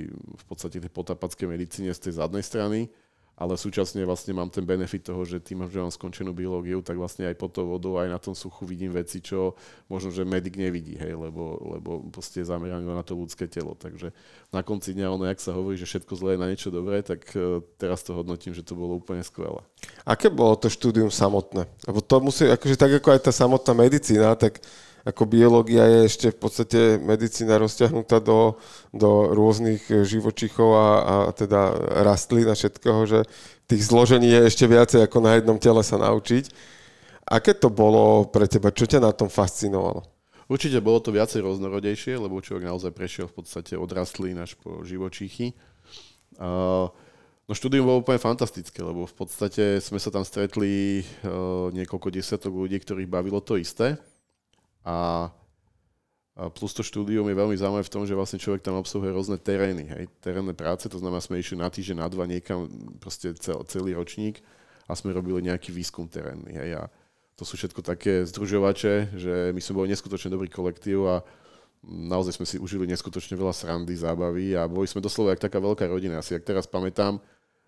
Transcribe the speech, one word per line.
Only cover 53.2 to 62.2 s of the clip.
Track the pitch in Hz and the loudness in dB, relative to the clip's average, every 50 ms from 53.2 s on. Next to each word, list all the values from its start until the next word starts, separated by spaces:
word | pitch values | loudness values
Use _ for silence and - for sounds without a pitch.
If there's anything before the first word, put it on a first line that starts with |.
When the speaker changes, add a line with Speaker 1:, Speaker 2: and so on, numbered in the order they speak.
| 90 98 101 101 - | -4 -4 -6 -6 -4
Speaker 1:
to | - 113 92 | -4 -4 -4
isté. | 85 - - - 113 135 151 - _ _ _ _ _ _ _ _ _ _ _ _ _ _ _ _ _ | -4 -6 -4 -2 -2 -2 -2 -6 _ _ _ _ _ _ _ _ _ _ _ _ _ _ _ _ _
A, | 87 85 85 87 87 85 85 85 82 - _ _ _ _ _ _ _ _ _ _ _ _ _ _ _ _ _ _ _ _ 95 | -8 -4 -4 -2 -2 -2 -4 -6 -8 -12 _ _ _ _ _ _ _ _ _ _ _ _ _ _ _ _ _ _ _ _ -14
a | 90 82 | -14 -14
plus | - - 104 101 | -12 -12 -12 -10
to | - - 110 | -10 -10 -10
štúdium | - - 107 104 101 110 107 104 | -8 -8 -8 -6 -4 -2 -2 -2
je | 104 95 | -2 -2
veľmi | 95 104 107 101 92 | -2 -2 -2 -2 -2
zaujímavé | 98 98 101 104 95 | -2 -2 -2 -4 -6
v | - - | -6 -8
tom, | 101 101 | -8 -6
že | 101 98 | -4 -4
vlastne | 95 95 - - 92 | -4 -4 -6 -8 -8
človek | - 107 98 95 - | -6 -6 -6 -6 -6
tam | 98 92 95 | -6 -6 -6
obsluhuje | 87 - - 104 98 95 | -8 -8 -8 -6 -6 -4
rôzne | 92 95 95 104 98 | -6 -6 -6 -6 -8
terény, | 87 - 98 98 95 98 95 92 80 73 76 | -6 -4 -4 -2 -2 -2 -2 -4 -6 -10 -12
hej, | 71 73 90 - _ _ _ | -14 -14 -14 -16 _ _ _
terénne | 92 90 95 98 92 87 | -8 -8 -6 -8 -8 -10
práce, | - 78 82 90 - - | -6 -6 -6 -6 -6 -8
to | 104 - | -12 -12
znamená, | 90 92 90 90 87 | -10 -8 -8 -8 -8
sme | - - 90 | -8 -8 -8
išli | 90 87 - 92 87 | -8 -8 -8 -8 -8
na | 87 | -8
týždeň, | 90 - 101 90 98 90 82 | -8 -8 -8 -10 -8 -8 -8
na | 82 | -8
dva | 87 92 92 | -8 -6 -6